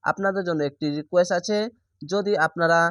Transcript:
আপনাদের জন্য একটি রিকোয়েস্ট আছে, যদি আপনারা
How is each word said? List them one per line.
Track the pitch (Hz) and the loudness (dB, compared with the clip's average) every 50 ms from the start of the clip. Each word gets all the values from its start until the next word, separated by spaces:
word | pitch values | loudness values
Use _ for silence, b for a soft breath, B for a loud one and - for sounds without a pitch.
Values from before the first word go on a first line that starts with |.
| _ | _
আপনাদের | - - - 196 196 196 196 185 175 | -2 -2 0 0 -2 -2 -2 -2 -2
জন্য | 170 156 147 143 | -2 -2 -2 -4
একটি | 139 _ 156 147 143 151 | -4 _ -4 -4 -4 -4
রিকোয়েস্ট | 151 _ - 180 175 175 196 180 | -6 _ 2 2 2 2 0 -4
আছে, | 180 - 208 208 214 233 233 _ _ _ _ _ | -2 -2 -2 -2 -2 -4 -8 _ _ _ _ _
যদি | - 147 185 202 196 202 208 160 156 | -10 -4 -4 -2 0 0 0 0 0
আপনারা | 160 - 175 170 165 170 170 170 170 | 0 0 0 2 2 4 4 2 2